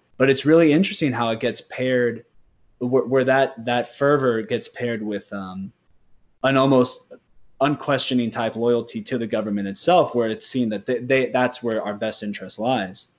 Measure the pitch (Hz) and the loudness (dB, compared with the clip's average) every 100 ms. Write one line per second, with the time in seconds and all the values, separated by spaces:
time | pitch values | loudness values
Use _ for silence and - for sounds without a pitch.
0 | _ - 131 135 143 160 165 147 196 - | _ 0 2 2 4 6 6 4 2 -2
1 | 151 117 117 113 120 113 - - 127 127 | -2 0 -2 -2 -4 -6 -10 -6 0 0
2 | 120 113 - _ _ _ _ - 123 127 | 0 -2 -10 _ _ _ _ -8 0 0
3 | 120 131 127 131 135 - 113 123 117 - | 2 2 4 4 2 -2 -2 -2 -2 0
4 | 143 147 131 113 104 120 - - 120 113 | 2 4 2 0 -2 -4 -6 -8 -6 -4
5 | 107 101 - 101 95 92 98 - _ _ | -4 -6 -8 -12 -10 -10 -12 -14 _ _
6 | _ - _ _ 131 135 135 131 123 - | _ -20 _ _ 0 2 4 4 2 -2
7 | - - _ _ - - 135 147 - 135 | -18 -20 _ _ -16 -2 -2 0 -2 -2
8 | - 127 117 120 113 110 117 120 117 113 | 0 0 0 -2 -4 0 0 0 0 -8
9 | 107 123 113 110 107 101 98 98 - 180 | -6 -6 -2 -2 -2 -4 -4 -4 2 4
10 | 147 120 113 107 - 131 117 104 101 123 | 4 0 -2 -2 -6 -2 -2 -4 -4 -4
11 | 123 135 123 123 123 - 120 110 104 104 | 0 0 2 0 0 -2 -4 -4 -4 -4
12 | 110 107 104 101 92 - 117 127 92 - | -6 -6 -8 -10 -10 -6 -2 -2 -4 -10
13 | - | -16